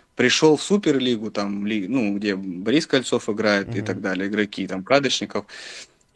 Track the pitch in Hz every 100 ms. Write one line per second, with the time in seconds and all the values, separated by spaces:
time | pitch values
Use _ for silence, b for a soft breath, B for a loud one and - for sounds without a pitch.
0 | B - 123 - 156 147 - 202 170 135
1 | 123 110 110 104 101 101 104 110 95 135
2 | 104 101 104 98 95 87 107 147 - 135
3 | 123 120 - 107 104 101 98 113 104 95
4 | 101 92 98 107 104 - 95 95 95 139
5 | 131 - - 104 - B B B B B
6 | _